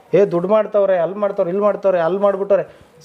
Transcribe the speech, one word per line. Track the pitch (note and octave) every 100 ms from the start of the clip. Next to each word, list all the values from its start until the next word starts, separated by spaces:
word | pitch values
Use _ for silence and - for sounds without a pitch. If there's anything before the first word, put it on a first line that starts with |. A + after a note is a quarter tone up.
| _
ಏ | E3+
ದುಡ್ಡು | G3+ E3+ F3+
ಮಾಡ್ತವ್ರೆ, | G#3+ G#3+ G#3 G3 F#3
ಅಲ್ಲಿ | E3 G3
ಮಾಡ್ತವ್ರೆ, | G3+ G3 F3
ಇಲ್ಲಿ | F#3+
ಮಾಡ್ತವ್ರೆ, | G#3 G3 F#3+ F3+
ಅಲ್ಲಿ | E3 G3
ಮಾಡ್ಬಿಟ್ಟವ್ರೆ. | G3+ F#3+ G3 G3 D#3 - _ _